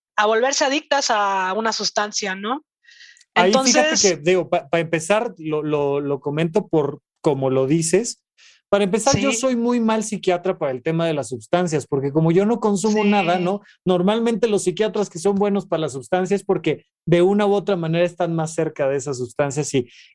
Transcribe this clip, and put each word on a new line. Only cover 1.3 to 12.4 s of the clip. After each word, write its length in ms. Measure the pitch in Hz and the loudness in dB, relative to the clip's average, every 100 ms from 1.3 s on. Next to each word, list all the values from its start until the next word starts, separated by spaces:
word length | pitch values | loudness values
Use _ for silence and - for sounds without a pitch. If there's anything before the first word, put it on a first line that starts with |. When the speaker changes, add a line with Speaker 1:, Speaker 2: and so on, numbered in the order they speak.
| 190 185 | -2 -2
Speaker 1:
una 180 | 190 226 | -2 -4
sustancia, 640 | 214 202 - 208 - 202 | -4 -4 -4 -4 -4 -6
¿no? 280 | 190 202 277 - _ _ - - - _ | -6 -6 -8 -10 _ _ -20 -20 -20 _
Speaker 2:
Ahí 180 | - 185 | 2 4
fíjate 160 | 254 269 247 302 | 4 4 2 2
Speaker 1:
Entonces 120 | 320 | 2
Speaker 2:
que, 140 | 196 156 | 2 2
digo, 280 | 156 185 165 | 2 0 0
pa-, 180 | 175 - | -2 -2
pa 120 | 170 | -2
empezar, 520 | 160 165 165 214 233 - | -2 -2 0 0 -2 -8
lo, 240 | 156 151 | -6 -4
lo, 380 | 151 147 143 143 | -2 0 0 -2
lo 200 | 143 143 | -2 -4
comento 480 | 143 147 170 208 202 | -4 -2 -2 -2 0
por 320 | 160 139 151 _ _ | 0 0 -4 _ _
como 260 | 160 135 135 | 0 0 2
lo 180 | 131 135 | 2 2
dices. 560 | 165 160 185 240 - _ _ - _ _ | 0 2 0 0 -8 _ _ -20 _ _
Para 140 | 202 | 0
empezar, 320 | 202 214 247 254 | 2 0 2 2
yo 140 | 269 | 0
Speaker 1:
Sí. 80 | 240 | 0
Speaker 2:
soy 180 | 262 240 | 0 0
muy 240 | 240 240 | 0 0
mal 240 | 220 220 | 0 0
psiquiatra 540 | 214 196 - 175 185 185 | -2 -4 -2 0 -2 -2
para 140 | 147 | -4
el 100 | 127 | -4
tema 240 | 165 165 165 | -2 -2 0
de 80 | |
las 140 | 147 131 | -2 -6
sustancias, 560 | 120 - 175 175 151 - | -10 -2 0 0 -2 -2
porque 260 | 139 139 | -4 -2
como 200 | 151 160 | 2 2
yo 120 | 170 | 4